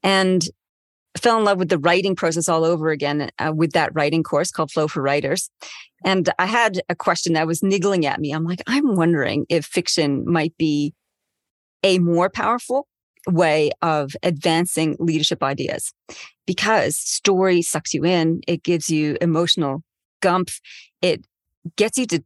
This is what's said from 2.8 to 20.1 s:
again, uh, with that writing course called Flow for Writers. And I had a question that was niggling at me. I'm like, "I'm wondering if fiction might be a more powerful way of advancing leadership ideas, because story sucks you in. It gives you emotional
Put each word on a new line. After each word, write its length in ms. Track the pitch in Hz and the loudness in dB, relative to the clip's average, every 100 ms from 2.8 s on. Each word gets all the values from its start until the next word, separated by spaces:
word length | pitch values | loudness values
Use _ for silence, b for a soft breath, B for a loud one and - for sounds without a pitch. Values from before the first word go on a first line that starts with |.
| 156 | -2
again, 400 | 156 143 147 139 - | -2 -2 -2 -4 -4
uh, 140 | 156 | -4
with 200 | 156 165 | 0 0
that 200 | 175 151 | 2 0
writing 300 | 160 147 165 | 0 0 0
course 260 | 156 143 180 | 0 0 -2
called 200 | - 156 | -4 -4
Flow 160 | - 151 | -2 -2
for 140 | 156 | 0
Writers. 480 | 139 143 139 147 - _ B B B _ - | 0 0 0 -4 -6 _ B B B _ 0
And 240 | 190 170 - | 2 0 0
I 60 | 185 | 0
had 340 | 233 226 180 - | 2 0 0 -4
a 80 | 175 | -4
question 380 | - 170 - | 0 0 0
that 140 | 160 160 | 0 0
was 140 | 165 | 0
niggling 420 | 196 196 190 190 147 | 0 2 2 2 0
at 160 | - | 0
me. 100 | 147 | -4
I'm 140 | 151 165 | -4 -4
like, 160 | 180 - | -4 -2
"I'm 280 | 262 294 190 | 0 2 2
wondering 500 | 165 165 131 135 - | 2 2 0 -2 0
if 160 | 165 147 | -2 0
fiction 580 | - 175 - 147 139 - | -4 -2 0 0 0 0
might 300 | 170 160 _ | 0 0 _
be 360 | 160 147 147 - _ _ _ _ _ _ _ _ | -2 0 -2 -6 _ _ _ _ _ _ _ _
a 160 | 196 185 | 2 4
more 300 | 170 170 185 | 4 2 0
powerful 580 | 214 226 240 - 254 - _ _ _ - | 0 -2 -2 -2 -6 -6 _ _ _ -2
way 440 | 170 170 151 151 - | 2 4 4 0 0
of 340 | 170 156 139 143 | -2 0 -2 -4
advancing 720 | - 151 170 165 175 - 156 - | -4 0 0 0 0 0 -2 0
leadership 420 | 170 156 151 - | 0 0 0 -2
ideas, 500 | 135 139 139 - - _ _ B B B - | -4 -4 -6 -6 -10 _ _ B B B -8
because 500 | 185 202 220 123 156 | -4 0 2 0 -4
story 640 | - - - 185 190 180 | -6 -2 0 2 4 2
sucks 280 | 170 156 - | 2 -4 -4
you 140 | 151 160 | -2 0
in. 340 | 180 165 165 - | 2 0 -2 -4
It 140 | 170 | -4
gives 240 | - 175 - | 0 -2 0
you 300 | 156 151 - | -2 0 -2
emotional 640 | 170 160 170 - 147 139 - _ _ | 0 0 0 0 0 -4 -8 _ _